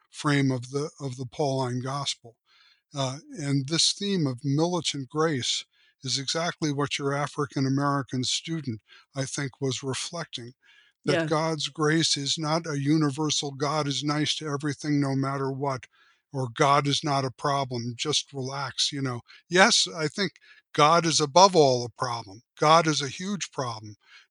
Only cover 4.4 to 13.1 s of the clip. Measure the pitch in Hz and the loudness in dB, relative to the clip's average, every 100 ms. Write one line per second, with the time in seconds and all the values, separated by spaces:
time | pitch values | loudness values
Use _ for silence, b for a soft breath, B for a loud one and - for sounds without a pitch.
4.4 | 143 143 170 175 - 143 127 151 160 135 | 0 2 2 0 -2 -6 -4 0 0 0
5.4 | - - - _ _ _ 131 123 131 165 | -2 -4 -6 _ _ _ -6 -6 -4 -4
6.4 | 170 - 156 139 143 - 139 143 139 - | -4 -2 -2 -2 -2 -2 -2 -2 -2 -4
7.4 | 143 147 135 135 143 143 123 127 123 - | -4 -2 0 0 2 0 -2 -4 -2 -4
8.4 | - 165 135 107 _ b b 139 131 - | -4 -6 -6 -8 _ b b -8 -6 -6
9.4 | 139 - 135 120 135 123 - 170 147 - | -8 -4 -4 -4 -4 -6 -6 -10 -10 -12
10.4 | 120 - b b b b 147 165 156 156 | -14 -18 b b b b 0 0 2 0
11.4 | 160 156 147 - 151 160 151 143 139 - | 0 -2 -4 0 2 4 2 0 -2 -4
12.4 | 151 165 165 143 139 156 147 | -2 -2 -2 -2 2 4 2